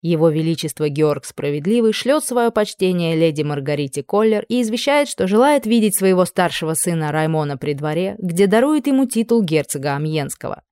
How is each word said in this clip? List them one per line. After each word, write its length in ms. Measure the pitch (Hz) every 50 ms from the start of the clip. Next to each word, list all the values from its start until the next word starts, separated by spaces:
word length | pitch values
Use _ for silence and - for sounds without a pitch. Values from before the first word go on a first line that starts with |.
Его 260 | - 165 175 156 160 165
Величество 600 | 151 156 160 165 165 - - 151 - - 151 151
Георг 360 | 143 143 156 151 143 139 -
Справедливый 680 | - - - - 147 143 147 143 180 226 240 226 220
шлет 320 | 208 - - 240 277 311 302
свое 260 | - 247 240 233 233
почтение 680 | 233 220 214 202 - _ 190 185 180 175 170 160 165
леди 260 | 160 165 165 156 147
Маргарите 600 | 151 147 156 151 139 143 147 143 147 135 - -
Коллер 420 | 135 - - 202 220 220 214 208 - _
и 120 | 233 247
извещает, 480 | 247 220 214 233 - 285 277 294 294 -
что 180 | - - 190
желает 400 | 185 202 220 254 294 294 277 -
видеть 300 | 214 233 240 214 214 185
своего 280 | - 190 190 185 180 180
старшего 480 | 170 - - 180 170 - - 170 156
сына 400 | 160 - - 180 170 165 156 151
Раймона 460 | 147 156 160 160 160 160 151 143 143 131
при 160 | - - 147
дворе, 420 | 139 147 151 151 165 185 196 196 208
где 280 | 190 180 165 175 202
дарует 400 | 190 196 220 247 285 311 302 -
ему 180 | 294 269 262 269
титул 360 | 240 - 220 226 226 233 233
герцога 540 | 208 156 160 156 143 - - 147 135 143 139
Амьенского. 680 | 143 151 156 156 156 139 135 - _ - - - - _ _